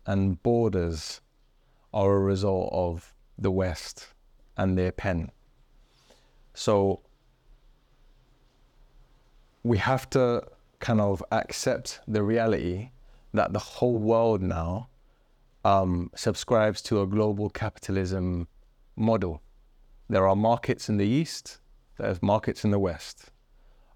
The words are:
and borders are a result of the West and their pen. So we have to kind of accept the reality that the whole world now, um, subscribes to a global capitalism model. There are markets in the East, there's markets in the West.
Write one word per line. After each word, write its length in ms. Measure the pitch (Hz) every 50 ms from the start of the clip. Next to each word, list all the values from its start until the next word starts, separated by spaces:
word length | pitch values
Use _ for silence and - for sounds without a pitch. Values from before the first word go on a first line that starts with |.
| _
and 360 | - 101 98 98 98 90 - -
borders 800 | 123 120 117 117 110 95 92 85 82 82 78 - - - - - _ _ _ _ _ _ _ _ _ _ _ _ _ -
are 220 | 107 98 98 98
a 20 | 98
result 500 | 98 98 98 95 101 101 95 92 90 - -
of 420 | 90 90 87 82 82 - - - _ _ _ _ -
the 120 | - 98
West 580 | 92 95 92 90 80 - - - - - - - - _ _ _ _ _ _ _ _
and 200 | - 104 92 92
their 160 | 92 90 92 -
pen. 380 | - - 101 90 85 82 - - _ _ _ _ _ _ _ _ - _ _ _ _ _ _ - _ _ _ _ _ _ _ -
So 460 | - - - 107 101 98 98 90 - - _ _ _ _ _ _ _ _ - - - _ _ _ _ _ _ _ _ _ - _ _ _ _ _ _ _ _ _ _ _ _ _ _ - _ _ - - _ _ _ _ _ _ _ _ _ _ _ -
we 160 | 120 117 95
have 300 | - 123 131 123 - -
to 320 | - 131 127 120 120 - - - - - _ _ _ _
kind 200 | - - 117 107
of 220 | 104 101 98 87 - - 110
accept 680 | 110 - - - - - 139 120 - 127 - - - -
the 160 | - 107 107 104
reality 680 | 101 113 117 113 113 104 69 57 87 90 95 110 127 - - - - - - - - -
that 180 | 107 - - 95
the 60 | 101
whole 400 | - - - - 127 123 120 110
world 420 | 107 110 113 113 117 117 110 95 95
now, 460 | 113 - 82 82 85 90 107 123 - _ _ _ _ _ _ _ _ _ _ _ _ _ _ -
um, 460 | 101 98 98 95 92 90 87 87 - -
subscribes 680 | - - 117 101 - - - 127 110 107 107 101 - -
to 180 | - 113 104 98
a 40 |
global 440 | 95 98 107 107 107 104 101 107 98
capitalism 1000 | - - 110 104 - - - - 98 98 95 87 95 95 90 92 90 87 85 - _ - - _ _ _ _ _ _
model. 460 | - 110 110 113 104 95 87 76 - - - - _ _ _ _ _ - _ - - - -
There 180 | 107 95 95
are 100 | 95 95
markets 520 | 101 107 113 117 113 - - 120 - - -
in 80 | 104
the 100 | 101 101
East, 520 | 104 123 151 165 - - - - - - - _ _ - - _ _ - -
there's 240 | - 101 98 85 -
markets 420 | 98 101 110 - 123 - - -
in 60 | 107
the 80 | 104 101
West. 520 | 98 90 80 - - - - - - - - _ _ _ _ - - - - _ _ _ _